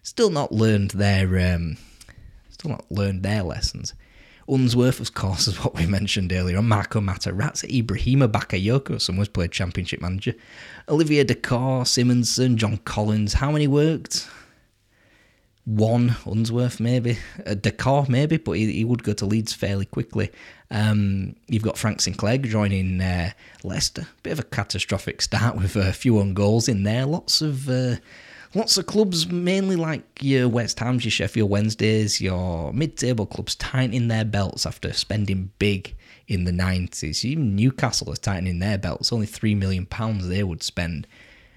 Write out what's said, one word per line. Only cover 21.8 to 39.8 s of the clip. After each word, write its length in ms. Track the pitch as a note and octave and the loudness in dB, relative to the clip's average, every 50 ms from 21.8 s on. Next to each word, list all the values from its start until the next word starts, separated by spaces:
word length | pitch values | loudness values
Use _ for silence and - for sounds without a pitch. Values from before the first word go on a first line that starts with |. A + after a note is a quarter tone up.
| - A2 G#2 - | -2 -2 -2 -2
Sinclair 360 | - G2+ F#2 - - G2+ A#2+ C3+ | -2 -4 -2 -2 0 0 0 0
joining, 600 | C#3 A#2 A2 G#2+ G#2 G2+ G2 F#2+ F#2+ F#2 F#2 F2+ | 0 0 0 0 2 2 2 2 2 0 0 0
uh, 300 | F#2 F#2 F2+ F2+ F2 - - - - - - - - | 0 0 0 0 -2 -4 -6 -10 -18 -20 -20 -12 -10
Leicester. 440 | G2 E2+ - - - - - E3+ - - _ _ | -6 -4 -2 -2 -2 -4 -6 -12 -14 -16 _ _
Bit 100 | - - | -6 -6
of 60 | D#3 | -6
a 40 | - | -6
catastrophic 760 | - - - G2+ - - - - - - F#2+ - - - - | -6 -4 -6 -4 -4 -4 -6 -2 -2 -2 -4 -2 -6 -6 -6
start 340 | - - - G2+ A2 A#2+ - | -4 -2 0 2 2 2 0
with 220 | A2 F#2 F#2 - G#2 | 0 -2 0 2 2
a 160 | G2 F#2+ F#2 | 2 2 0
few 260 | - - C3 A#2 G#2+ | 0 2 4 4 4
own 140 | G2 G2 F#2+ | 4 2 2
goals 340 | F#2 G2+ G2+ A2 A#2 A#2 - | 2 4 4 4 4 2 2
in 160 | A#2+ G2 G2 | 0 2 2
there. 220 | G#2 A2 A#2+ C3 | 2 2 0 0
Lots 360 | C#3 D#3 F3+ - - - - | 0 -2 -4 -2 -2 0 0
of, 280 | D#3 D3+ C#3+ C3 C3+ C3+ | 0 0 -2 -2 -2 -2
uh, 260 | B2+ B2+ B2+ B2 A#2+ - - - - - - - - - - - - | 0 0 2 0 -2 -2 -6 -12 -20 -20 -20 -20 -20 -20 -20 -6 -2
lots 220 | F#3 A3+ A3 - G3 | -2 0 2 2 0
of 80 | F3+ | 0
clubs, 400 | - - G#3 A3 G3 F3 E3 D#3+ F3+ | 0 2 2 4 4 2 0 -2 0
mainly 440 | F3 F3 F3 F3 F#3+ G3 G3 F#3+ F#3+ | -2 -2 0 2 2 2 2 2 0
like 280 | E3+ E3 D#3+ D#3 - - _ _ - | 0 0 -2 -2 -4 -6 _ _ -4
your 260 | C3+ C#3 C3+ C3 B2+ B2 | 0 2 4 4 4 4
West 320 | A2 A#2+ A2+ G2+ - - | 2 2 0 -2 -4 -4
Hams, 260 | A2+ A#2+ B2+ B2 A#2+ | -2 0 0 0 0
your 60 | A2+ | 0
Sheffield 380 | - - - G#2 - G#2+ G#2+ G2 | 0 0 -2 0 2 2 2 2
Wednesdays, 720 | G2+ G2+ G#2 A2 G#2+ - G#2 G#2+ A2 A2 G#2+ G#2 - - | 4 2 2 0 0 0 2 2 4 2 2 2 0 -2
your 500 | - F#2 F#2 F2+ F2+ F2+ E2+ E2 D#2+ C#2+ | -2 -2 -2 0 -2 -2 -2 -2 -4 -4
mid-table 540 | - A#2+ D#3 D#3+ - - C3 A#2+ B2+ A2 G2 | -2 -2 -2 -2 -2 -2 -2 0 0 0 -2
clubs 300 | - - - G#2 - - | -4 -4 -8 -8 -8 -6
tightening 540 | - - - - C3 C3 B2 G2+ C3 A#2+ A#2 | -6 -6 -4 0 0 0 0 0 0 0 2
their 160 | A2+ A2 A2 | 2 0 0
belts 400 | G#2+ G2+ G2+ G2 F#2 - - - | 0 0 0 -2 -2 -2 -4 -6
after 280 | D#2 - - - F2+ - | -6 -6 -6 -8 -6 -4
spending 580 | - - - - G#2+ G#2 F#2+ F#2+ F#2+ F#2 F#2+ - _ | -4 -4 -2 -2 -2 0 0 -2 -2 -4 -6 -4 _
big 380 | G2 G#2 G2+ F#2+ - - - - - - - - _ - | 2 2 2 0 -4 -8 -14 -16 -16 -20 -20 -20 _ -4
in 160 | G#2+ F#2 F2+ | -2 0 0
the 80 | F2+ | 0
nineties. 720 | F2 F2 F2+ F#2 F#2 F2+ F2+ F2+ - - - D#2 D2+ - - | 0 0 0 0 0 0 -2 -4 -6 -8 -6 -6 -4 -4 -2
Even 320 | A#2 D3 E3 D3 A2 G2 | -2 -2 0 0 0 2
Newcastle 560 | G2+ A2 C3 C3 - - B2+ - - - - | 4 2 2 2 2 -2 -2 -2 -2 -4 -6
are 60 | E2 - | -8 -6
tightening 420 | - - G2 F2+ F2+ F#2 F2+ E2+ | -4 -4 -2 -2 -2 -2 -2 -2
their 180 | F2 G#2 G#2+ F#2+ | -2 -2 -2 -2
belts. 360 | G2 F2 - - - - B2 | -2 -4 -6 -2 -2 -2 0
Only 120 | A2+ G#2+ | 0 -2
three 300 | G2+ - - - A2 G#2 | -4 -6 -4 0 0 0
million 300 | G2+ F#2+ F#2+ F#2+ F#2 | 2 0 0 0 -2